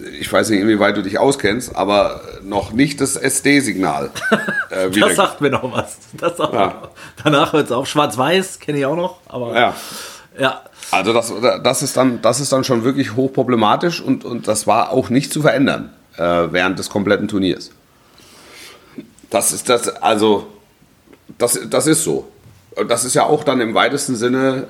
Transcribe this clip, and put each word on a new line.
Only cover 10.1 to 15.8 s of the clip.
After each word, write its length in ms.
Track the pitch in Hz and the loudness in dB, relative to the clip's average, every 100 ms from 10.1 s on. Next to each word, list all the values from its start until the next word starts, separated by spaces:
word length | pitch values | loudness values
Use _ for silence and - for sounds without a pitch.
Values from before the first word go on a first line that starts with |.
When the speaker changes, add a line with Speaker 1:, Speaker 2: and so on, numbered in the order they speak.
| - - - | -18 -14 -4
Speaker 2:
ja. 220 | 131 - - - - | -2 -2 -12 -20 -4
Speaker 1:
Also 240 | 95 95 | -2 2
das, 180 | 117 113 98 120 92 | 2 0 0 0 2
das 200 | 123 135 | 0 0
ist 120 | 139 | 0
dann, 260 | 127 131 113 | 2 2 2
das 160 | 110 123 | 0 0
ist 120 | 143 | 0
dann 120 | 131 | 0
schon 200 | 127 120 | 2 0
wirklich 320 | 117 135 113 | 2 0 -2
hochproblematisch 840 | 113 131 135 123 117 107 139 175 170 | 0 0 0 2 4 4 4 0 -2
und, 240 | - 131 | -2 -2
und 220 | 101 117 110 | -4 -6 -2
das 180 | 107 | 0
war 240 | - 110 - | 2 2 2
auch 180 | 131 - | 0 2
nicht 220 | 123 - | 0 0
zu 100 | 160 | 0
verändern, 480 | 147 127 117 62 | 2 4 2 0